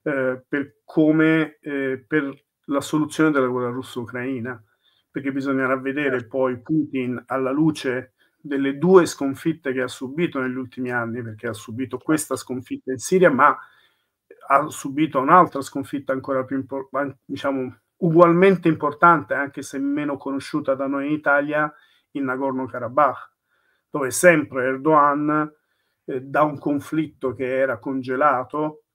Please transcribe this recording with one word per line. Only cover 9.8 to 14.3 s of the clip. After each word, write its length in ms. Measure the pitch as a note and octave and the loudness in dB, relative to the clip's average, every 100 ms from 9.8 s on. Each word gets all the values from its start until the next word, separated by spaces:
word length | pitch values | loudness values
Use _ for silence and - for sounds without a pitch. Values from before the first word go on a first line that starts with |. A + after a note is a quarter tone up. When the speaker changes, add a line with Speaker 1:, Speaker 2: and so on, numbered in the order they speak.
Speaker 1:
ha 40 | B2 | -4
subito 520 | - B2+ D3 F3 C3+ | -6 -8 -4 -4 -2
negli 160 | B2+ B2+ | -4 -6
ultimi 340 | B2+ - B2+ | -10 -8 -6
anni, 320 | B2 A#2 A#2+ | -4 -4 -6
perché 240 | A2+ G#2+ A#2+ | -10 -8 -8
ha 80 | |
subito 440 | A2 - A2+ C3 B2 | -8 -12 -8 -8 -8
Speaker 2:
Certo. 80 | - | -2
Speaker 1:
questa 300 | D#3 - C3 | -2 -2 -8
sconfitta 560 | - B2+ - C#3 - | -6 -10 -8 -12 -8
in 60 | C3 | -8
Siria, 320 | - F#3 F3+ | 0 4 4
ma 260 | C3 C#3+ - - _ _ _ _ _ _ | 6 4 2 -10 _ _ _ _ _ _